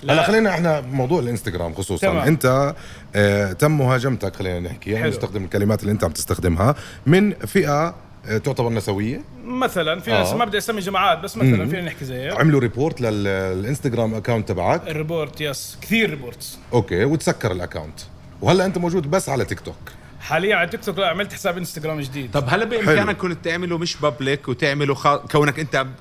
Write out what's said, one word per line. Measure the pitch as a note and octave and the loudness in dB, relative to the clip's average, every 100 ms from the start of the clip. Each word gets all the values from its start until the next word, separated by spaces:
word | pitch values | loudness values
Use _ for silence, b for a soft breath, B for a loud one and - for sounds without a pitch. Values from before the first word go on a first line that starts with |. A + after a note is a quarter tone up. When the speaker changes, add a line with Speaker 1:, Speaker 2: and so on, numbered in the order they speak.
Speaker 1:
هلا | C#3 | 2
Speaker 2:
لا. | D3+ | 4
Speaker 1:
خلينا | F3 A3 G#3+ | 6 4 4
احنا | E3 E3+ D3+ | 2 2 2
بموضوع | B2+ C3+ B2+ F3 | 0 -2 2 2
الانستغرام | B2 A#2+ - F2 E2 | 0 -2 -4 -4 -4
خصوصًا. | D#2+ F#2+ F#2 G2 | -4 -4 0 2
Speaker 2:
تمام. | - C#3+ | 2 4
Speaker 1:
انت، | D#3 B2+ C3 C#3+ D3 B B B | 4 4 4 2 -2 B B B
آه، | G#2 G2+ G2+ G2+ | 2 4 4 2
تم | F2+ D3+ D#3 | 2 2 4
مهاجمتك، | B2+ B2+ C3 A2+ G2 - | 4 2 2 -2 -4 -4
خلينا | F#2+ F2 | -4 -2
نحكي، | F2 E2 - | -4 -8 -4
يعني | A2 | -2
Speaker 2:
حلو. | A#2 | 0
Speaker 1:
نستخدم | - A2+ G2+ | -2 -4 -4
الكلمات | F#2 G2+ G2+ G#2+ | -2 0 2 2
اللي | G2+ | 2
انت | G#2 | 0
عم | F2+ | 0
تستخدمها | D2+ - F#2+ F#2 E2+ A2 D3 B B - | -2 -2 0 2 4 2 2 B B 4
من | F3+ G#3 | 6 6
فئة، | E3+ A2 G3 D3+ D3 E3 - - - - | 0 -2 2 2 2 0 -4 -18 -16 -2
آه، | G#2+ | -2
تعتبر | C#3 C3 A#2+ | 0 0 0
نسوية. | A2+ G2+ G2 G#2 - - - | 0 0 0 -2 -4 -10 -16
Speaker 2:
مثلًا، | A#3 B3+ B3+ F#3 D#3 F3 | -8 -2 -2 0 -2 -2
في | G3 | 0
Speaker 1:
آه. | G#3+ | 0
Speaker 2:
ناس | F#3 | 2
ما | A3+ | 2
بدي | A#3 G3+ | 0 0
اسمي | G#3 A3 | -2 -4
جماعات، | F#3 F#3+ G3 D#3+ | -2 0 2 2
بس | F#3 - | -2 2
مثلًا | C3 A2+ | 4 4
Speaker 1:
مم. | G2+ | 2
Speaker 2:
فينا | F3 | -2
نحكي | E3+ - | -6 -8
زي | C3 | -10
هيك. | B2+ C#3 G#3 | -8 -4 2
Speaker 1:
عملوا | E3 C#3+ | 4 6
ريبورت | A#2+ G#2+ D#3 D#3 | 2 0 -2 0
لل-، | A#2 G#2 | -2 0
للانستغرام | G2+ F#2+ F#2+ F#2 G#2 C#3+ C#3 A2+ A2 | 0 0 -2 -2 -4 -2 -2 0 0
اكاونت | A2 G2 A2+ G2+ | -2 -2 -2 0
تبعك؟ | F2+ F2+ D#3+ E3+ | 0 2 0 -2
Speaker 2:
الريبورت، | D3+ D#3 E3 D3 - | -6 -4 -4 -4 -6
يس، | D3+ C3+ - - | -6 -6 -10 -12
كثير | - A3+ G#3 | -2 0 0
ريبورتس. | D3+ B2+ - - - - | -2 -12 -14 -16 -16 -2
Speaker 1:
اوكي، | B2 - F2 | 0 0 0
وتسكر | B2+ D#3 - - G#2+ | 2 2 0 0 -2
الاكاونت. | F2+ F2 E2+ D2+ - - - - - | -4 -6 -8 -12 -14 -18 -18 -20 -4
وهلا | G2+ F#3 | 2 4
انت | F#3 F3+ | 4 0
موجود | F3 F3+ C#3+ | 0 0 0
بس | D3 C#3 | -2 0
على | C3+ | -2
تيك | G2 F2+ | -2 -4
توك. | - - - - B B | -10 -14 -16 -18 B B
Speaker 2:
حاليًا | - D3+ F#3+ G3 | -4 -2 2 2
على | E3+ | 0
تيك | G#3+ | -2
توك، | - E3+ | -6 -2
لا، | F#3+ | 0
عملت | E3+ E3+ | 0 -4
حساب | - F#3+ F3 | -4 -4 -4
انستغرام | E3+ - D#3 D#3 | -6 -6 -6 -4
جديد. | C3+ C#3 B2 | -6 -8 -4
Speaker 3:
طب | C#3+ | -2
هل | B2+ | 2
Speaker 1:
حلو. | F3+ A3 | 0 0
Speaker 3:
بامكانك | A#3 G#3 D#3 G3+ G3+ | 0 4 4 4 0
كنت | F3+ E3+ | -4 -4
تعمله | E3+ E3+ F3+ E3+ | -4 -4 -2 -2
مش | F3 - | -4 -2
بابليك | D3 B2+ C3+ C#3+ - | -2 0 -2 -2 -2
وتعمله | B2 D3+ C#3+ C#3+ | -2 0 0 0
خا-، | C3+ D3+ C#3+ - | 2 2 2 2
كونك | D3+ D3 - | 2 4 2
انت | C3+ C#3+ C3 C3 | -2 -2 -2 -6